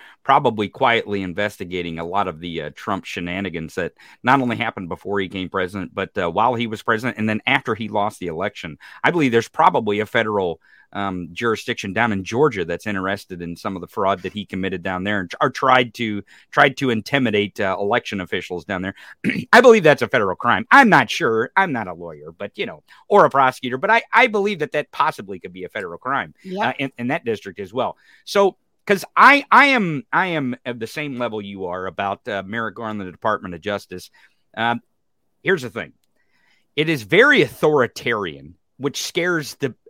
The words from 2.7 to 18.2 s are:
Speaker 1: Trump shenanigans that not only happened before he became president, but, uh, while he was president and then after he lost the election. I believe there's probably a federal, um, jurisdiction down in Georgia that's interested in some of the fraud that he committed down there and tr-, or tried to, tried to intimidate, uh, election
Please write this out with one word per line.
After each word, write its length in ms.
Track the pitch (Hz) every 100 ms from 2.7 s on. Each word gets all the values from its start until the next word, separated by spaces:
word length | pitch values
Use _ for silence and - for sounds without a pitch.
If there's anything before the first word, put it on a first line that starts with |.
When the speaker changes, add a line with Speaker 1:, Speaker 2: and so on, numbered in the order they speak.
Speaker 1:
Trump 300 | - - 95
shenanigans 680 | - 98 87 90 98 82 80
that 180 | - 85 - - _
not 180 | 120 135
only 160 | 123 110
happened 320 | 113 110 87
before 320 | 90 92 101
he 80 | 95
became 220 | 95 90
president, 440 | 98 92 98 90
but, 220 | 101 95 101
uh, 140 | 87
while 240 | 85 120
he 120 | 120 117
was 160 | 107
president 360 | - 110 123 110
and 100 | 110
then 140 | 107 -
after 280 | 135 -
he 140 | 113 110
lost 300 | 104 104 -
the 100 | 87
election. 500 | 80 101 - 85 73 - -
I 80 | 143
believe 200 | 170 135
there's 160 | 117 -
probably 540 | - 165 143 107 104
a 60 | 107
federal, 560 | 117 107 104 90 80 _ _ _
um, 380 | 101 98 92 80
jurisdiction 600 | 85 117 107 - 117 101
down 200 | 98 117
in 100 | 98
Georgia 420 | 90 113 151 104
that's 220 | 82 85 110
interested 560 | 98 95 104 - 90
in 140 | 85 82
some 180 | 107
of 60 | 95
the 80 | 87
fraud 340 | - 98 98
that 100 | 92
he 140 | 107 95
committed 340 | 95 95 92
down 220 | 92 92
there 160 | 101 104
and 100 | 87
tr-, 80 | -
or 100 | 147
tried 420 | - 135 127 123
to, 280 | - 113 104 - - _
tried 240 | - 143 135
to 140 | 131
intimidate, 680 | 117 - 139 120 104 104 -
uh, 180 | 98 90
election 400 | 101 120 - 101